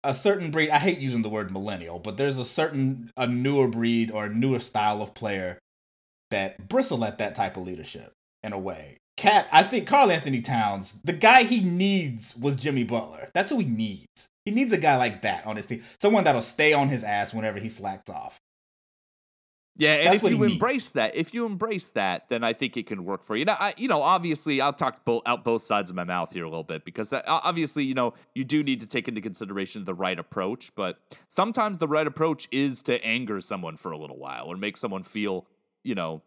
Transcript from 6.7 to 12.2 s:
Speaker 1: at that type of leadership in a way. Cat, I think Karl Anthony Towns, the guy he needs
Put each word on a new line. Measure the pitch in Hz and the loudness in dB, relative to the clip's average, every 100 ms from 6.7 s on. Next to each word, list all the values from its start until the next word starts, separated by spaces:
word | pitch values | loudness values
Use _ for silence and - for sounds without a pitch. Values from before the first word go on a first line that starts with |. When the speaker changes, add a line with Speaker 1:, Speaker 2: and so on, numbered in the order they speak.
| 254 262 120 | 0 0 0
Speaker 1:
at | 110 - | -2 -2
that | 104 | -6
type | - 98 92 | -2 -4 -4
of | |
leadership | 92 90 - - 50 _ _ _ | -10 -10 -12 -16 -18 _ _ _
in | 104 | -8
a | 101 | -6
way. | 95 80 73 - _ | -6 -8 -14 -20 _
Cat, | - 196 208 - | 0 4 4 6
I | 156 | 4
think | 196 240 - | 6 -2 2
Karl | 285 240 | 4 6
Anthony | 160 143 127 | 4 0 -4
Towns, | 117 120 107 101 98 - | 0 0 0 -2 -8 -8
the | 165 | -6
guy | 180 220 254 | 4 8 8
he | 233 240 | 8 2
needs | 185 175 196 196 147 113 | 2 2 2 2 0 -6